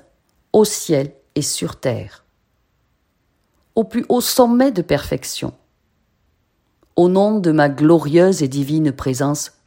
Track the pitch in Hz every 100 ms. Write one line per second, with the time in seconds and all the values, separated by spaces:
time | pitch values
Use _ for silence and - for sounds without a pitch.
0 | _ _ _ _ - - 214 - - 143
1 | 147 _ _ 147 139 - 170 - 135 110
2 | 78 - _ _ _ _ _ _ _ _
3 | _ _ _ _ _ _ _ 226 220 240
4 | - 247 - - 233 240 277 190 - 143
5 | - - - - - - _ _ _ _
6 | _ _ _ _ _ _ _ _ _ -
7 | 180 185 208 214 170 156 143 139 156 165
8 | 143 165 185 165 135 139 139 156 151 131
9 | 135 127 139 147 - _